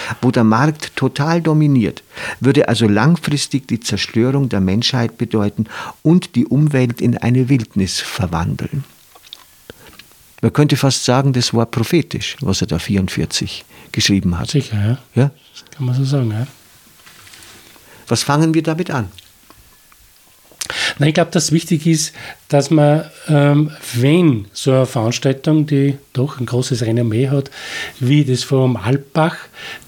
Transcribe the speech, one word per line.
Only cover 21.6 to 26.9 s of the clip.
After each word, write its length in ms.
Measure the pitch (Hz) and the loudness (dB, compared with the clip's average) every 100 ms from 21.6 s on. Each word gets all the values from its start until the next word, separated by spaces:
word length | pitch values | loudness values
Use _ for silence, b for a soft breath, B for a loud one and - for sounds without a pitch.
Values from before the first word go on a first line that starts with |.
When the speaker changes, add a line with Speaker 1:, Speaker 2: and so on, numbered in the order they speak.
| - 160 165 | 0 0 2
Speaker 2:
ist, 280 | 160 - B B B - | 0 -2 B B B -2
dass 220 | 143 139 | 0 2
man, 340 | 156 147 156 - - - | 4 4 2 -2 -10 0
ähm, 420 | 143 143 147 151 - - | 4 4 4 0 -4 -8
wenn 520 | 117 135 170 165 113 98 | 0 2 4 4 2 -4
so 200 | - 135 | -4 0
eine 140 | 131 127 | 2 2
Veranstaltung, 800 | 123 110 - 139 131 160 156 151 | 0 -2 0 -2 -2 0 0 2
die 320 | 139 139 135 - | 0 0 -2 -6
doch 260 | 123 139 - | -4 -4 -4
ein 80 | 117 | -4
großes 360 | 120 131 117 | -2 -2 -2
Renommee 460 | 113 | 0